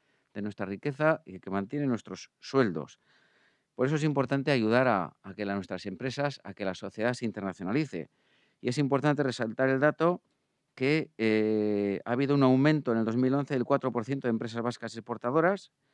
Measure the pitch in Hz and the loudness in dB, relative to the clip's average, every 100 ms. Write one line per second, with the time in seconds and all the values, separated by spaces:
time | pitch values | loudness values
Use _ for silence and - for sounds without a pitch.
0 | _ _ _ - 104 - 95 98 147 139 | _ _ _ -8 -8 -6 -6 -6 -6 0
1 | 156 160 - 92 - 95 98 147 143 113 | 0 0 -4 -16 -6 -4 -4 -2 -2 -2
2 | - 92 - _ - 135 113 78 69 - | -4 -14 -14 _ -4 0 2 0 -8 -14
3 | _ _ _ _ _ _ _ - 131 151 | _ _ _ _ _ _ _ -2 0 0
4 | 151 139 131 139 135 135 107 120 131 101 | 0 0 0 0 2 2 4 4 4 2
5 | 78 - 101 95 101 101 90 95 101 95 | -2 -8 -14 -6 -4 -4 -4 -8 -8 -8
6 | 127 135 143 139 - 95 95 90 98 - | -6 -4 -4 -6 -12 -8 -6 -6 -8 -4
7 | 113 123 113 101 98 90 90 127 147 87 | -2 -2 -4 -4 -6 -6 -4 -2 -2 -6
8 | - _ _ _ _ _ 127 123 139 139 | -10 _ _ _ _ _ -4 0 2 2
9 | 147 143 135 113 113 110 131 135 147 147 | 2 2 0 -2 -4 0 2 4 2 2
10 | 165 180 _ _ _ _ _ - 131 156 | 2 0 _ _ _ _ _ -2 2 2
11 | - - 110 110 107 107 107 101 101 98 | 0 0 2 4 4 2 2 2 0 -2
12 | - 120 139 143 131 131 147 156 127 113 | -2 0 2 4 6 6 6 4 2 0
13 | 110 117 127 139 135 135 117 139 131 117 | 2 2 2 2 0 -2 0 0 0 -4
14 | 113 139 127 113 117 117 117 117 113 113 | -4 -4 -2 -2 -2 -4 -4 -4 -8 -10
15 | 110 110 120 147 165 196 - _ _ | -10 -6 -2 2 2 0 -6 _ _